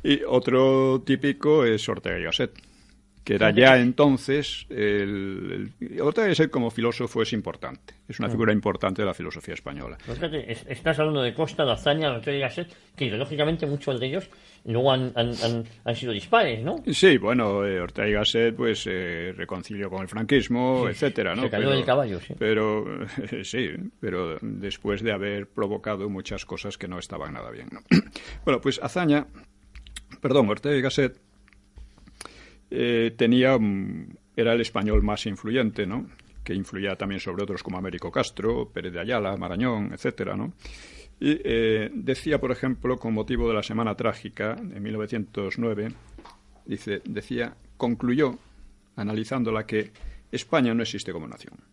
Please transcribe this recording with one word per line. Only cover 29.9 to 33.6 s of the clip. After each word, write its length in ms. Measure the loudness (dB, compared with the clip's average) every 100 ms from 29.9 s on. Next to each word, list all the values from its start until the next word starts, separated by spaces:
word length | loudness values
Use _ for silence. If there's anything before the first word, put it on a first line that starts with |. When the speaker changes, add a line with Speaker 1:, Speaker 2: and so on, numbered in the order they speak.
| -18 -18 -6
Speaker 1:
perdón, 260 | 4 6 6
Ortega 260 | 2 0 2
y 40 |
Gasset, 360 | 2 2 0 -2 _ _ -20 -20 _ -20 -20 -20 -20 -20 -20 -20 -20 -20 _
eh, 440 | -2 2 2 2 2
tenía, 420 | 4 6 6
mm, 520 | 6